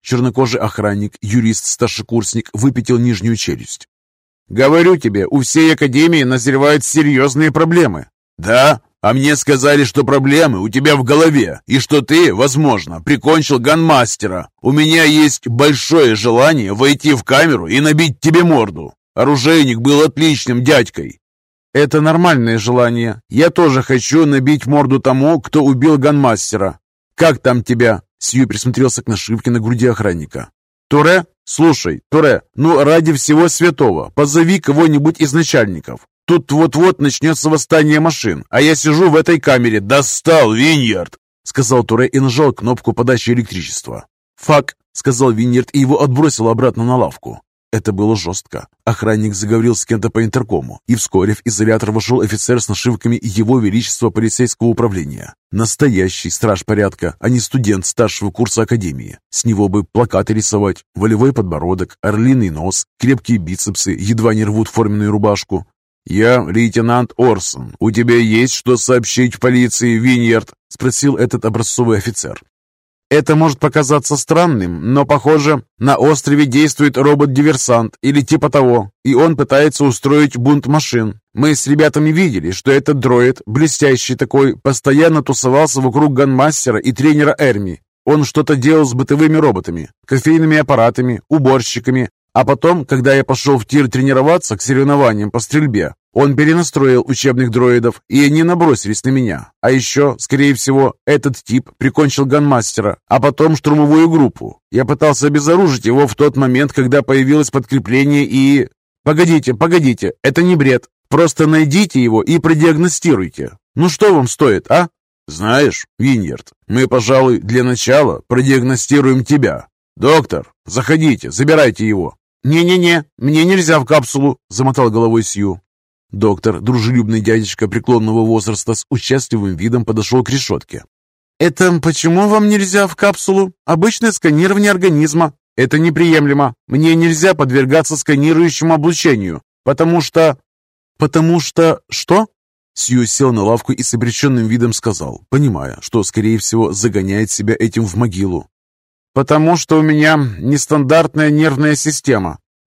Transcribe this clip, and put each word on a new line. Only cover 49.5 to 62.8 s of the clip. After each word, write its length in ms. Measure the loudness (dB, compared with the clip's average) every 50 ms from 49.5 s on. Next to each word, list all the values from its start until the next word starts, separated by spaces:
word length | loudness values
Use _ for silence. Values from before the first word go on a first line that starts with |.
| 0 0 2 0 0
с 100 | -2 -2
кем-то 240 | -4 -4 -4 -4 -4
по 140 | -2 -2 -2
интеркому, 560 | -2 -2 -4 -4 -4 -4 -6 -6 -6 -16 -10 _ -4
и 80 | -4
вскоре 380 | -4 -2 -2 -2 0 0 0 -2
в 80 | -4 -4
изолятор 480 | -6 -4 -2 0 0 0 0 0 -2
вошёл 300 | -4 -4 -2 -2 -2 0
офицер 400 | 0 -2 -4 -4 -2 -2 -2 -2
с 80 | -2 -4
нашивками 500 | -6 -4 -2 -2 -2 -2 -2 -2 -2 -2
Его 380 | -4 -4 -4 -2 0 2 2 2
Величества 500 | 2 0 0 -2 -4 -4 -6 -4 -4 -2
Полицейского 580 | -2 -2 -4 -2 -2 -2 -2 -2 -2 -2 -2 -2
управления. 680 | 0 0 -2 -2 -2 -4 -8 -10 -12 -14 -16 -20 -20 _ _ _
Настоящий 800 | -6 -4 -4 -4 -2 0 0 0 2 2 0 -2 -4 -6 -10 -10
страж 340 | -8 -4 -2 -2 -2 -2 -2
порядка, 520 | -4 -2 0 -2 -2 -4 -6 -8 -8 -8 _
а 80 | -4 -2
не 140 | -2 -2
студент 440 | -2 -2 -4 -2 -2 0 -2 -2 -4
старшего 460 | -6 -2 -2 -2 -2 -2 -4 -8 -6
курса 300 | -4 -4 -4 -2 -2 -2
академии. 580 | -2 -2 -2 -4 -4 -6 -8 -10 -12 -16 -18 -20 _ _
С 140 | -8 -6 -4
него 240 | -2 0 0 0 0
бы 160 | 0 -2 -4
плакаты 500 | -4 -2 -2 -2 0 -2 -2 -2 -2 -2
рисовать, 520 | -4 -4 -2 -2 -2 -2 -2 -4 -6 -10 _ -8
волевой 380 | -4 -2 0 0 2 2 0 0
подбородок, 640 | -2 -4 -4 -4 -6 -4 -4 -4 -4 -6 -8 -10 _
орлиный 500 | -6 -4 -2 0 0 2 2 2 0 -2
нос, 340 | -4 -6 -6 -6 -6 -6